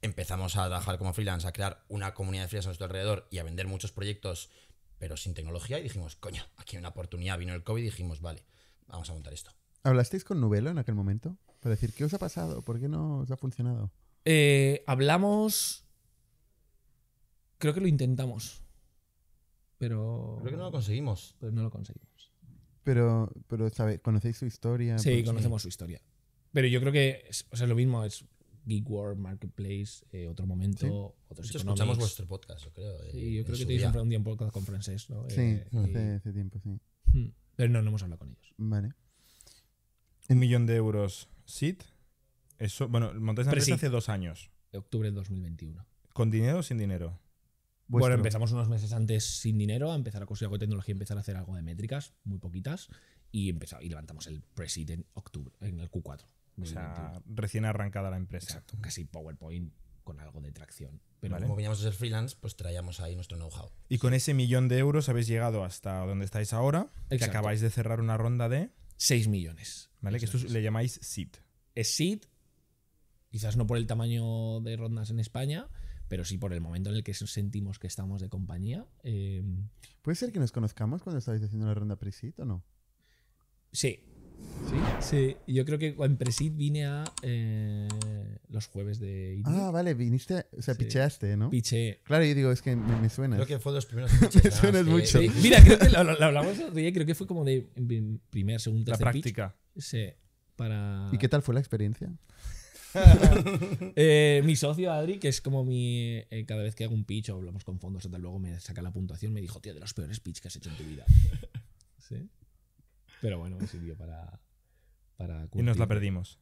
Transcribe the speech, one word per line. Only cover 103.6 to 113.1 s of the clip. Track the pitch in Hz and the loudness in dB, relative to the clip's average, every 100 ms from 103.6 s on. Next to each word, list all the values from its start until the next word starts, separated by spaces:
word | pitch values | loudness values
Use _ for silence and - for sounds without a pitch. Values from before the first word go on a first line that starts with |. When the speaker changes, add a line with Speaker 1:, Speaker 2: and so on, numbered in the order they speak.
| 190 180 185 165 | -4 -6 -6 2
Speaker 3:
Eh, | 156 151 151 143 | 6 6 6 4
mi | 147 151 | 4 2
socio | 147 151 180 | 0 -2 -2
Adri, | 156 156 196 | -2 -4 -2
que | 151 | -2
es | 131 | -2
como | - 135 | -2 -2
mi, | 127 123 123 120 117 117 110 | -2 -2 -2 -2 -4 -6 -8
eh, | 113 107 | -10 -8
cada | 110 | -6
vez | 104 | -6
que | 107 | -6
hago | 113 | -4
un | 113 | -4
pitch | 104 104 110 | -4 -6 -6
o | 95 | -8
hablamos | 92 95 | -8 -12
con | - 92 | -10 -12
fondos | 92 95 92 | -10 -10 -10
o | |
tal, | 90 | -12
luego | 87 95 | -10 -8
me | 92 85 | -8 -10
saca | - 87 | -12 -10
la | 90 | -8
puntuación, | 98 92 78 107 | -6 -8 -6 -6
me | 107 | -6
dijo, | 90 - | -8 -14
"Tío, | 107 | -16
de | 78 | -16
los | 92 | -14
peores | - 78 113 | -10 -10 -10
pitch | - 82 | -12 -14
que | - | -14
has | - | -16
hecho | - | -14
en | 78 | -12
tu | |
vida". | 76 76 - | -12 -6 10
<laughs> | - - - - - - - _ _ | 10 10 4 -8 -14 -16 -20 _ _
Sí. | - 117 185 _ - _ _ _ _ _ _ | -14 -12 -12 _ -20 _ _ _ _ _ _